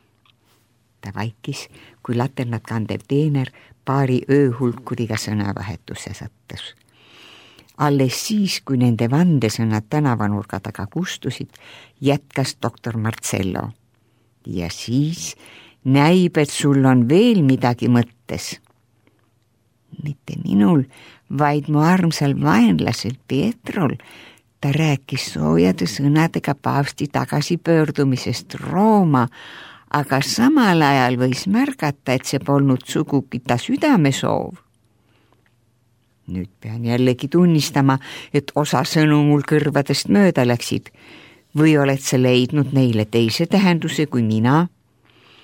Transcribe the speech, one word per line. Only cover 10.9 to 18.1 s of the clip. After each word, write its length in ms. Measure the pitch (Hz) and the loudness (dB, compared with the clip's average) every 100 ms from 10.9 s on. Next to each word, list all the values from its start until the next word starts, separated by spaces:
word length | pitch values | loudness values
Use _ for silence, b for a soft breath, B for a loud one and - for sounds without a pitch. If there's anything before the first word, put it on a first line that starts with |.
kustusid, 560 | 160 185 - - - - B B B B _ | -8 -8 -8 -10 -10 -12 B B B B _
jätkas 560 | 139 139 - - 135 - | -2 -2 -4 -6 -6 -6
doktor 380 | 120 - 120 113 | -8 -6 -8 -4
Marcello. 720 | 110 113 - 104 95 - 110 - _ _ _ _ _ _ - | -4 -6 -6 -4 -4 -6 -8 -12 _ _ _ _ _ _ -10
Ja 220 | 90 85 | -8 -8
siis 680 | - - 123 151 170 - B B B B B | -8 -4 -2 -2 -6 -12 B B B B B
näib, 540 | 135 139 147 185 180 165 | 0 2 4 4 2 0
et 140 | 143 | -2
sul 320 | - 147 139 | 0 0 4
on 240 | 131 127 117 | 4 4 4
veel 320 | 165 240 214 139 | 4 4 4 2
midagi 400 | 131 123 120 123 | 2 0 0 2
mõttes. 720 | 120 117 | 2 2